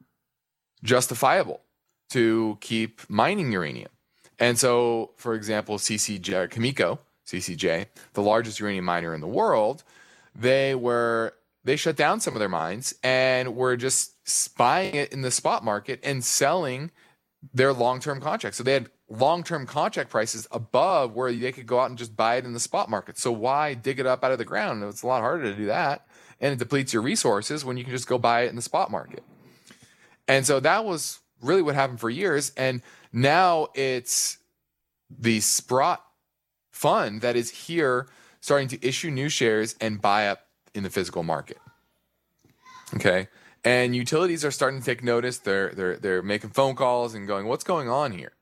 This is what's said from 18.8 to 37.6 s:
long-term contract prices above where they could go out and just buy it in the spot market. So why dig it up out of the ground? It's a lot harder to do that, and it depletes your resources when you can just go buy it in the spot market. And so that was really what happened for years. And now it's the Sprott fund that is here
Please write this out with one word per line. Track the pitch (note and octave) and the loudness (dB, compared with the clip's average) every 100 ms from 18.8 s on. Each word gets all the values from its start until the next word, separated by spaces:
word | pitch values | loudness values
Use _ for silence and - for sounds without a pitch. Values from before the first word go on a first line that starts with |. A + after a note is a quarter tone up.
| A#2 _ - | 0 _ -8
long-term | A2 C#3 F3 E3 D#3+ A#2+ | 0 2 2 -2 -8 -4
contract | D3 F#3+ - C#3 | -2 -2 -4 -4
prices | A2+ A2+ A2+ - | -2 -2 -4 -8
above | A2+ A2 B2+ F3+ E3+ B2 | -10 -2 2 4 2 0
where | A2 B2+ | -2 -2
they | A#2+ B2+ | -2 -6
could | C3 A#2 | -8 0
go | B2 | 2
out | B2+ | 2
and | A#2+ | -4
just | A#2 G#2+ | -8 0
buy | A2+ B2 | 2 2
it | B2 | -2
in | |
the | A#2 | -6
spot | - F#3 - | -2 -2 -2
market. | G#2 - - | -4 -6 -4
So | B2+ | -2
why | A#2 A#2+ C#3+ D3+ | 0 0 0 0
dig | B2 C3 B2+ | -4 -4 -2
it | B2+ | 0
up | B2+ | 2
out | C3 | 2
of | B2+ | 0
the | A#2 | -2
ground? | E3+ G#3 A2+ | -2 -2 -4
It's | G2+ G#2+ | -6 -6
a | A#2+ | -2
lot | B2+ | 0
harder | A#2 E3 A#2 | 0 -2 -4
to | |
do | G2+ G#2 | -2 -2
that, | A#2+ C#3 C#3+ _ - - - | 0 0 -2 _ -20 -20 -4
and | C#3 | -2
it | C3 | -2
depletes | A#2 C#3 C3 | 0 0 2
your | A2+ | 0
resources | B2+ A3 C3 G2+ A2 D3+ | 0 2 2 2 0 -6
when | C3 B2+ | -6 -8
you | |
can | B2+ | -6
just | B2+ - | -6 -2
go | B2+ | 2
buy | A#2+ A#2 | 4 4
it | A#2+ | 2
in | A#2+ | -2
the | |
spot | - D#3+ F#3+ | -4 -2 -2
market. | F#2+ - - - - - _ - - - _ _ _ - | -4 -8 -16 -20 -20 -20 _ -20 -20 -20 _ _ _ 2
And | C3+ C3+ | 4 4
so | C3+ | 4
that | D#3 G3+ A3 | 4 2 0
was | D#3+ - - _ _ | -4 -6 -12 _ _
really | B2 F#3+ | 2 2
what | D3+ | 4
happened | C#3 C#3 A#2+ | 2 0 -2
for | A2+ | -4
years. | C3+ G3 D3 C#3 - | -2 0 0 -2 -2
And | C3 B2 - - - | -2 -2 -8 -20 -8
now | A#2+ C3+ E3+ F#3 E3 C#3 | 2 4 6 4 4 0
it's | C3+ C3+ B2+ - - - - _ _ _ _ _ _ - | -2 -2 -2 -2 -2 -2 -6 _ _ _ _ _ _ -20
the | - A#2 A2 | -2 0 2
Sprott | - - - B2+ D#3+ - _ _ _ _ _ _ _ | 2 0 0 2 2 0 _ _ _ _ _ _ _
fund | - D3+ G#3 B2+ G#2+ | -2 2 2 0 -2
that | A#2+ A#2+ | 0 0
is | A#2 | -2
here | - | -6